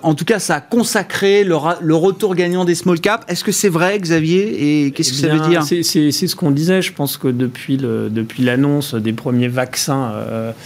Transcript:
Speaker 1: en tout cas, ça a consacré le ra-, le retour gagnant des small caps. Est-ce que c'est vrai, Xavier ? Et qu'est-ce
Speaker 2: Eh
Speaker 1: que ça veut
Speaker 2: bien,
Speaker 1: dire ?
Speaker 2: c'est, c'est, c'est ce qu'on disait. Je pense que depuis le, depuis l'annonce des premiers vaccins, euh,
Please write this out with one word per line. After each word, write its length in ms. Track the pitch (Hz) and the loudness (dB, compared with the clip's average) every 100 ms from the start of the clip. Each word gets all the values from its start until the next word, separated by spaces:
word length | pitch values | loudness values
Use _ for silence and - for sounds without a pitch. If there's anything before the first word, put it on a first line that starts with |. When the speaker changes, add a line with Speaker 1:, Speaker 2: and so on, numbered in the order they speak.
Speaker 1:
en 100 | 160 | 0
tout 120 | 151 165 | 0 0
cas, 120 | 214 | 0
ça 180 | - 147 | 0 -4
a 40 | |
consacré 800 | - 233 226 220 - - 196 202 | 0 0 0 -2 -2 -2 2 4
le 120 | 196 160 | 4 2
ra-, 240 | 151 175 | 0 -2
le 140 | 160 160 | 2 2
retour 400 | 185 190 208 180 | 2 2 0 0
gagnant 300 | 175 180 180 | 0 0 0
des 100 | 170 | 0
small 240 | 185 170 | 2 2
caps. 260 | 196 226 - | 2 -2 -4
Est-ce 160 | 175 | -6
que 80 | - | -2
c'est 180 | 185 208 | 0 2
vrai, 280 | 160 180 202 | 2 2 0
Xavier ? 840 | 170 165 160 180 208 - 147 151 143 | 0 2 2 2 0 0 2 2 2
Et 60 | |
qu'est-ce 180 | 135 - | 0 -2
Speaker 2:
Eh 60 | 131 | 0
Speaker 1:
que 20 | |
ça 60 | 156 | 0
veut 60 | 156 | 2
Speaker 2:
bien, 100 | 156 | 2
Speaker 1:
dire ? 140 | 170 | 2
Speaker 2:
c'est, 180 | 147 175 | 2 0
c'est, 300 | 160 165 147 | 0 2 2
c'est 160 | 139 180 | 2 -2
ce 80 | - | -2
qu'on 160 | 156 | 0
disait. 320 | 139 160 190 | 2 2 2
Je 100 | 175 | 0
pense 240 | - 143 - | -4 -6 -2
que 100 | 139 | -2
depuis 480 | 123 127 120 - 135 | -2 -2 -6 -4 -2
le, 320 | 127 110 107 | -2 -2 -2
depuis 320 | 110 110 - | -4 -4 -2
l'annonce 500 | 123 123 143 147 143 | 0 2 2 0 -2
des 200 | 113 110 | -4 -4
premiers 340 | 113 139 123 123 | -4 -2 0 0
vaccins, 640 | 127 127 - - 135 123 | -2 -4 -4 -2 -2 -4
euh, 380 | 107 110 113 113 113 | -6 -6 -6 -8 -10